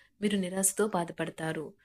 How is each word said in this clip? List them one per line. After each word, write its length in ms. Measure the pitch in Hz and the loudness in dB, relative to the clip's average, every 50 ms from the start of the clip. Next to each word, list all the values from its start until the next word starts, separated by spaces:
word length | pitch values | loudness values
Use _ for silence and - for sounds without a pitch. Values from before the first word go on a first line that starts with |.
| - _ _ - | -20 _ _ -2
మీరు 160 | 202 214 208 | 0 0 2
నిరాశతో 500 | 196 185 180 185 190 190 190 - - 208 | 2 0 0 0 2 2 2 4 2 2
బాధపడతారు. 800 | 220 214 180 170 170 165 - 165 156 147 - 160 160 160 170 147 - - _ _ | 2 2 0 -2 -2 -4 -6 -6 -6 -6 -6 -4 -4 -4 -4 -6 -10 -14 _ _